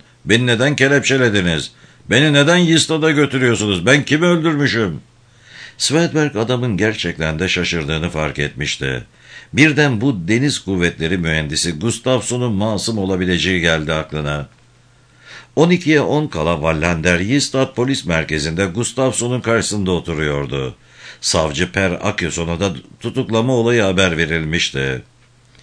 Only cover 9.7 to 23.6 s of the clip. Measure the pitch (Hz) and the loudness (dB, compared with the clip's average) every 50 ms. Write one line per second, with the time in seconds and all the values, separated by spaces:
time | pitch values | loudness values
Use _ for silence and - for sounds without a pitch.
9.7 | 143 151 147 143 123 101 120 143 123 92 80 85 110 120 139 147 127 - - 92 | 6 4 2 2 2 2 0 0 0 0 -2 0 0 0 2 0 -2 -4 -4 -4
10.7 | 98 92 87 87 - - 82 82 95 92 82 82 78 78 78 73 73 73 - 85 | 0 0 0 0 0 -2 -2 -2 -2 0 0 0 0 0 -2 -2 -4 -4 -4 -4
11.7 | 82 73 95 117 110 - - 131 131 120 - - 120 123 123 120 107 95 107 113 | -4 -2 -4 -4 -4 -2 -2 0 0 0 0 -4 -4 -2 -2 -2 -2 -2 -2 -2
12.7 | 107 92 - 113 113 104 95 95 95 90 92 90 92 85 - 95 95 87 82 85 | -2 -2 -4 -4 -4 -2 -2 -2 -2 -2 0 0 0 0 0 0 0 0 2 2
13.7 | 80 80 76 73 80 78 78 - 78 78 76 73 73 73 71 - - _ _ _ | 0 0 0 -2 -4 -4 -4 -6 -6 -6 -4 -4 -4 -6 -8 -10 -16 _ _ _
14.7 | _ _ _ _ _ _ _ _ _ _ - - - - - _ _ 127 151 170 | _ _ _ _ _ _ _ _ _ _ -20 -20 -20 -20 -20 _ _ 2 4 4
15.7 | 180 170 - 147 156 147 117 85 127 151 156 - - 82 78 82 87 78 73 80 | 4 2 2 2 2 2 2 2 0 0 -2 -2 -4 -2 0 0 0 0 0 0
16.7 | 82 78 78 87 87 80 78 90 90 85 92 104 135 143 135 - - 131 131 131 | 0 2 0 0 0 0 2 2 2 2 2 0 0 0 0 0 0 0 -2 0
17.7 | - - 123 131 139 - - 87 82 80 78 73 80 78 71 80 80 85 98 92 | 0 -2 -2 -2 -2 -4 -2 -2 -2 -2 0 -2 -2 -2 -2 -2 -2 -2 -2 -2
18.7 | 85 110 117 - - 131 131 131 107 - 117 120 127 123 92 110 117 110 92 - | -2 -4 -6 -4 -2 -2 -2 0 0 -2 -4 -4 -4 -4 -2 0 0 0 0 -2
19.7 | 104 104 95 92 90 82 - 85 82 76 78 73 73 71 71 67 67 69 65 64 | -4 -2 0 0 0 -2 -2 -4 -4 -2 -2 -2 -2 -2 -4 -4 -4 -6 -6 -6
20.7 | - - _ _ - - - - - - - - - 87 80 80 73 71 92 90 | -10 -12 _ _ -20 -20 -20 -20 -18 -8 -4 0 0 2 0 0 0 -2 -4 -2
21.7 | - 98 98 92 87 - - 104 - - 90 80 71 82 85 82 85 80 98 98 | -2 -2 -2 -2 -2 -2 -4 -4 -4 -2 -4 -4 -4 -4 -4 -4 -4 -2 -2 -4
22.7 | 85 65 - - - _ - 117 110 131 120 87 110 113 117 131 131 120 | -4 -6 -12 -18 -20 _ -10 -6 -4 -4 -4 0 0 0 2 2 2 2